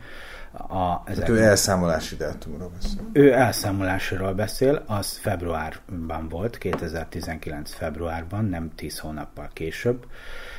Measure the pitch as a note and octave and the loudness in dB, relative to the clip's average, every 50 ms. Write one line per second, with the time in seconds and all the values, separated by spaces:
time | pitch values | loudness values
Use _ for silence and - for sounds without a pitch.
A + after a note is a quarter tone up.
0 | - - - - - - - - - - - - - - - F#2 F#2 F2+ E2+ E2+ | -6 -12 -14 -14 -14 -14 -14 -14 -14 -14 -12 -12 -10 -6 -2 0 0 0 0 -2
1 | - - G#2 F#2+ G2 A#2+ A#2 A2 A2 G#2+ G2+ G2 - - G2 F#2 F2+ E2+ D#2+ D#2 | -2 -4 -4 0 2 4 6 8 8 8 8 8 6 4 4 4 4 4 2 2
2 | - - - - D#2 D2 - - - D#2+ D2+ D2+ F2+ F2+ - - - - - - | 0 -4 -6 -6 -6 -6 -6 -6 -8 -8 -8 -8 -8 -10 -6 -4 -4 -2 -2 -4
3 | - - - D3 C#3+ C#3+ B2 B2 C3 G#2+ G2 - - G#2 G2 G2 F#2+ F#2 F#2 F#2+ | -4 2 6 8 10 10 10 8 6 6 4 2 0 0 0 0 2 2 0 0
4 | - - - F#2+ F#2+ F#2+ F#2+ F#2+ G#2 G2+ - - B2+ C3 D3 D#3+ - - G#2+ G2+ | 0 -2 -2 0 0 0 0 0 0 -2 0 2 4 4 4 2 0 -2 -2 -2
5 | F#2+ - - - - G#2+ G2 F2 F2 E2+ E2 D#2 D#2 D#2 D#2 - - - F#2 E2+ | -2 -4 -6 -6 -2 -2 -2 -2 -2 -2 -2 -2 -4 -4 -8 -10 -12 -10 -8 -6
6 | E2 D#2+ E2 D#2 D#2+ D#2+ E2 E2 F#2+ A#2+ - - - G2 E2+ - F2 E2+ E2 E2 | -6 -6 -6 -6 -6 -6 -4 -4 -4 -4 -4 -4 -4 -2 -2 -2 -2 -4 -4 -6
7 | D#2 - - F2 E2 E2 E2 D#2 - - D2+ D2 D2 - - - F2 D#2+ D2+ D#2 | -6 -6 -8 -8 -6 -6 -6 -6 -6 -8 -8 -8 -8 -10 -8 -6 -6 -6 -4 -4
8 | E2+ E2+ D#2+ E2+ E2 E2+ G2 G#2 A2+ G#2 F2+ E2+ E2 D#2+ D#2+ - F2+ D#2 - - | -4 -4 -4 -4 -6 -6 -4 -2 -2 0 -2 -2 -6 -8 -8 -10 -10 -10 -10 -10
9 | - D#2 D#2 D2+ C#2+ - - - D2 D2 - - - E2 - - - A#2+ B2 B2+ | -10 -8 -8 -8 -10 -10 -12 -12 -12 -12 -10 -8 -6 -6 -6 -2 0 0 0 -2
10 | - - - - - - - - - - - | -4 -12 -14 -14 -12 -10 -10 -10 -10 -12 -12